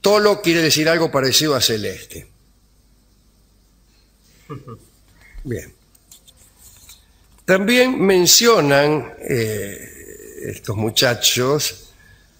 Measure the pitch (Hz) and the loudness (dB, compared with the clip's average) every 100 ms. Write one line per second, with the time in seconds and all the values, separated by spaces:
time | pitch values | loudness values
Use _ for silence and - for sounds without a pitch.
0 | 196 208 208 202 170 170 160 147 156 165 | 4 4 4 2 2 2 2 2 2 2
1 | 165 143 131 120 156 135 110 110 101 87 | 0 0 0 0 0 0 0 -2 -6 -10
2 | - - - _ _ _ _ _ _ _ | -16 -18 -18 _ _ _ _ _ _ _
3 | _ _ _ _ _ _ _ _ _ _ | _ _ _ _ _ _ _ _ _ _
4 | _ _ _ _ _ 135 - 113 _ _ | _ _ _ _ _ -18 -18 -20 _ _
5 | _ _ - - - 110 - _ _ _ | _ _ -20 -16 -10 -12 -12 _ _ _
6 | _ - _ _ _ _ - - - - | _ -20 _ _ _ _ -20 -20 -20 -20
7 | _ _ _ _ - 190 202 247 254 262 | _ _ _ _ 0 0 2 2 2 2
8 | 190 185 170 - 233 220 147 139 147 151 | 2 4 4 4 4 2 4 2 2 0
9 | 120 - - 131 110 104 98 - - - | -6 -16 -6 -4 -2 -6 -10 -14 -20 -20
10 | - - 53 - - 101 - 104 110 104 | -20 -20 -20 -16 -14 -12 -8 -4 -4 0
11 | 135 117 - - 127 147 - - - _ | 0 2 0 0 0 0 -2 -8 -20 _
12 | - - _ _ | -20 -20 _ _